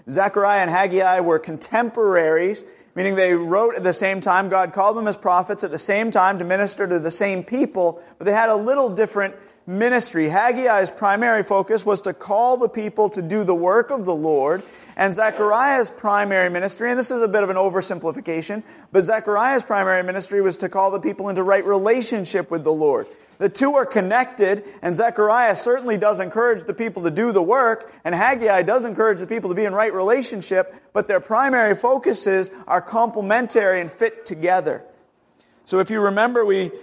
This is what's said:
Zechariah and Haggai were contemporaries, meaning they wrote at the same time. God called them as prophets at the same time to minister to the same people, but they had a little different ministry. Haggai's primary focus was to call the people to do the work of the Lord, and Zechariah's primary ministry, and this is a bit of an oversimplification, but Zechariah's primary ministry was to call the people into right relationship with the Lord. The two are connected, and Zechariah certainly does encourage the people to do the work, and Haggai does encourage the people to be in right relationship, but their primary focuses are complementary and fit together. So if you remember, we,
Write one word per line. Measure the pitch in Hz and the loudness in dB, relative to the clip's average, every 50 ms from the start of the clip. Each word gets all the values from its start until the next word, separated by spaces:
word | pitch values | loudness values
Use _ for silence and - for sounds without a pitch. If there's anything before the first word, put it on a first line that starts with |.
| _ - | _ -6
Zechariah | 135 180 196 202 196 208 202 202 202 202 | -2 0 0 0 2 2 2 4 4 2
and | 185 170 | 2 2
Haggai | 160 180 196 190 175 190 190 185 180 185 | 2 2 2 2 2 2 2 4 2 2
were | 180 170 165 156 | 2 2 2 0
contemporaries, | 160 - 160 147 - - - 226 240 233 226 233 220 202 190 175 165 156 160 160 175 190 214 196 - - - - - _ - | 0 -4 -12 -12 -8 -4 -2 0 0 0 0 0 2 2 4 4 4 4 2 2 2 0 -2 -4 -10 -18 -20 -20 -20 _ -6
meaning | 175 185 196 196 | -4 -2 0 2
they | 190 185 180 180 | 2 4 4 4
wrote | 170 170 165 175 202 226 233 233 | 2 0 0 0 2 2 2 0
at | 233 180 | 0 0
the | 185 | -2
same | 175 - 202 190 196 190 | 0 0 0 -2 -2 -2
time. | - 208 180 185 196 190 | 0 2 2 2 2 2
God | 190 190 185 175 | 2 0 0 0
called | - 202 196 208 214 | 0 0 2 2 2
them | 233 220 | 0 -2
as | 208 196 - | -4 -4 -2
prophets | - 190 180 180 180 - 208 196 - | 0 0 2 2 0 0 -4 -6 -6
at | 175 | -6
the | 143 156 | -6 -6
same | - - 196 208 226 226 | -4 -2 -2 0 0 0
time | 202 208 185 190 196 180 | 2 2 2 2 2 0
to | 175 | -2
minister | 175 185 196 202 202 202 - 202 185 | -2 0 0 0 -2 -2 -4 -4 -2
to | 180 170 | -2 -2
the | 156 165 | -2 -4
same | 165 - - 202 190 185 170 | -4 -2 -2 -2 -2 -4 -6
people, | - 240 254 269 - - 190 180 170 165 170 - - - - | -4 -2 -2 -2 -2 0 0 0 0 0 -2 -10 -20 -14 -6
but | 151 | -2
they | 185 | 0
had | 202 220 226 226 | 2 4 4 2
a | 220 | 2
little | 208 208 226 269 285 269 233 | 2 0 0 2 2 2 0
different | 185 190 220 208 - 202 196 196 196 - - - _ _ _ | 0 0 -2 -2 0 -2 -4 -4 -6 -10 -20 -20 _ _ _
ministry. | - 180 196 226 247 247 240 233 - - 165 156 151 | -8 -4 0 0 2 2 0 -2 -2 -2 -2 0 0
Haggai's | 160 190 220 247 247 240 262 247 220 202 190 170 | 2 2 2 2 2 2 2 2 2 2 2 0
primary | - - 214 202 196 208 233 240 226 214 190 | -2 -2 0 0 2 2 2 2 2 0 0
focus | - 202 196 190 196 220 214 - | 0 0 0 0 0 -2 -2 0
was | 208 202 190 - | 0 -2 -2 -2
to | 196 165 | -6 -8
call | - - - 202 208 240 247 254 | -8 -6 -2 0 2 2 2 2
the | 247 247 226 | 2 0 -2
people | 226 226 214 214 - - 214 202 | -2 -4 -8 -4 0 0 0 0
to | 208 196 | 0 -4
do | 170 160 190 214 208 | -6 -4 -2 -2 0
the | 175 180 | 0 0
work | 170 170 180 196 226 226 - | 2 2 2 4 2 2 0
of | 285 262 196 | -2 -4 -2
the | 185 175 | -2 -2
Lord, | 151 151 160 156 139 131 143 170 190 196 - - - - - - | -2 0 0 2 2 2 2 0 -2 -4 -10 -20 -20 -20 -12 -4
and | - 190 196 180 | -2 -2 0 0
Zechariah's | 190 220 220 214 214 214 208 208 226 262 285 277 262 233 - | 0 0 0 0 0 0 2 2 2 2 2 2 0 0 -2
primary | - - - 214 202 202 208 202 196 190 185 180 | -4 -8 -4 -2 0 0 0 0 0 0 0 0
ministry, | 175 180 185 196 - - 226 240 | 0 -2 -4 -6 -6 -4 -4 -2
and | 247 254 | -2 -2
this | 254 - | -2 -2
is | 254 240 | -2 0
a | 226 214 | 0 0
bit | 190 214 202 | 2 2 0
of | 190 | 0
an | 190 185 | 2 0
oversimplification, | 196 196 175 190 - - 196 175 - 160 156 - 254 - 165 165 160 - 202 220 208 - - - - - - | 0 0 0 -2 -4 -4 -6 -6 -6 -6 -6 -6 -6 -6 -6 -6 -6 -6 -8 -10 -10 -14 -20 -20 -10 -2 0
but | 190 180 | 2 2
Zechariah's | 160 220 220 220 208 208 202 226 254 277 247 - | 2 2 0 0 0 0 2 2 2 2 0 -2
primary | - 220 202 190 190 185 185 180 | -2 -2 0 0 2 0 0 0
ministry | 180 185 196 180 - 202 202 | -2 -4 -6 -6 -4 -2 0
was | 196 190 170 - | 0 0 0 -2
to | 196 180 | -6 -6
call | 180 196 190 196 | -2 0 0 0
the | 196 190 | 0 -2
people | - - 202 - 190 202 | -4 -4 -6 -6 -6 -6
into | 190 180 190 | -2 -2 0
right | 185 196 196 185 | 2 2 2 2
relationship | 196 202 196 190 214 233 262 233 - 254 214 185 156 - 190 175 - | 2 0 2 2 2 0 0 0 -4 -4 -6 -6 -4 -4 -4 -4 -4
with | 170 165 147 | -6 -4 -2
the | 156 156 | 0 0
Lord. | 156 156 147 135 113 - - - - - _ _ - | 2 2 2 2 0 -2 -6 -12 -20 -20 _ _ -4
The | 185 202 | -4 -4
two | - - 269 277 294 | -2 0 0 2 2
are | 277 247 | 2 0
connected, | 269 - 220 185 185 214 247 254 254 - - 202 185 202 202 - - - - | 0 0 -2 0 0 0 0 0 -2 -2 0 0 0 0 -2 -4 -10 -14 -8
and | - 175 175 | -6 -4 -2
Zechariah | 160 226 233 - - 214 214 214 247 247 226 196 | 0 0 0 2 2 2 2 4 4 2 2 0
certainly | - - 240 240 269 247 247 220 190 | 0 0 0 0 0 0 -2 -2 0
does | 196 208 208 180 | 2 0 0 0
encourage | 190 180 - 220 233 240 233 196 160 | -2 -6 -2 0 0 0 0 -2 -4
the | - 196 | -8 -6
people | - 226 226 - 190 175 | -6 -6 -6 -6 -4 -4
to | 170 | -4
do | 156 170 226 240 | -2 0 0 2
the | 214 196 170 | 2 2 2
work, | 170 233 269 262 226 226 220 - - - - - | 2 2 2 2 2 0 -2 -6 -14 -18 -12 -8
and | 160 175 | -4 -2
Haggai | 170 208 247 277 240 226 220 196 185 175 | 0 2 2 2 2 2 2 2 2 2
does | 170 220 254 233 | 2 0 0 0
encourage | 240 196 214 220 220 208 170 | -2 -2 0 2 2 0 0
the | 185 151 | -4 -8
people | 220 233 196 190 | -6 -6 -4 -4
to | 180 | -4
be | 185 220 | -2 -2
in | 208 185 | -2 0
right | 202 220 220 185 | 0 0 0 0
relationship, | 190 185 196 240 277 247 - - 202 170 - 190 185 185 190 - - _ _ | -2 0 0 0 0 0 -2 -8 -10 -8 -2 0 0 0 -2 -4 -20 _ _
but | - 208 202 | -4 -4 -2
their | - 202 185 | 0 0 -2
primary | 185 - 220 226 269 277 262 247 226 214 196 | -2 0 0 0 2 2 2 2 2 2 2
focuses | - - 240 262 269 - 349 294 - - 208 190 190 190 185 - - - | 0 0 0 0 0 0 0 -2 -2 0 0 0 0 0 -2 -8 -14 -6
are | - - 180 | -2 -2 -2
complementary | 180 - 214 226 233 233 - 214 196 190 214 240 247 220 - 226 208 190 185 180 | -2 0 0 0 0 0 0 -2 -2 0 0 0 0 0 0 2 2 2 2 0
and | 175 160 | -2 -6
fit | - - 226 226 220 - - | -6 -2 -2 -2 -2 -4 -14
together. | - 185 156 156 175 185 185 156 151 123 - - - - _ _ _ _ _ _ _ _ _ _ _ _ _ _ | -14 -10 -4 -2 0 0 0 0 -2 -4 -6 -8 -14 -20 _ _ _ _ _ _ _ _ _ _ _ _ _ _
So | - - 185 | -2 0 0
if | 185 - | 0 0
you | 220 220 | 0 0
remember, | 208 202 196 202 220 247 247 240 226 | 0 0 2 2 0 2 2 2 2
we, | 208 196 190 190 175 - - | 2 2 0 0 -4 -6 -12